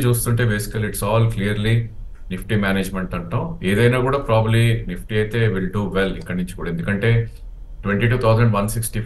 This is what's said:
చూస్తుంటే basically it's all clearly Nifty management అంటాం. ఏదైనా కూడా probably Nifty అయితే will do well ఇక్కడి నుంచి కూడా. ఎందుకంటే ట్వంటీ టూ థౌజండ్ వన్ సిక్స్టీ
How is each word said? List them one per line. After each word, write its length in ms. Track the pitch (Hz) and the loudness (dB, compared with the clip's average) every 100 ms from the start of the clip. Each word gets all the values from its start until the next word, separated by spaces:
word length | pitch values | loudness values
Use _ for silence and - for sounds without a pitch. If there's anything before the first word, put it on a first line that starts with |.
| 120 | 2
చూస్తుంటే 380 | 117 123 113 113 | 2 2 2 2
basically 340 | 104 - 110 104 | 0 -2 -4 -4
it's 120 | - 101 | -2 -2
all 120 | 113 113 104 | 0 0 0
clearly 400 | 98 101 107 117 113 - - - - | -2 0 0 0 0 -8 -12 -12 -10
Nifty 220 | 92 - 107 98 | -8 -2 0 2
management 500 | 98 90 95 90 87 | 0 -2 -4 -4 -6
అంటాం. 420 | 82 127 170 - 92 | -4 -4 -4 -4 0
ఏదైనా 260 | 104 120 127 127 | 4 4 4 2
కూడా 140 | - - | 0 2
probably 340 | 110 110 113 117 110 87 | 2 4 4 4 2 -2
Nifty 240 | 87 - 107 | -8 -2 -2
అయితే 200 | 104 120 110 95 | 0 2 2 0
will 120 | 90 107 | -2 -2
do 60 | 98 95 | -2 0
well 160 | 95 85 | 0 -2
ఇక్కడి 160 | - 90 | -4 -4
నుంచి 120 | 90 - | -4 -6
కూడా. 100 | 85 82 | -6 -4
ఎందుకంటే 340 | 92 98 113 117 113 - - - - - | -2 0 2 2 0 -6 -14 -14 -14 -6
ట్వంటీ 240 | 101 101 113 | -2 2 2
టూ 60 | 101 | 2
థౌజండ్ 340 | 110 110 117 101 | 4 4 4 2
వన్ 120 | 107 113 | 0 -2
సిక్స్టీ 260 | - 107 | -4 -4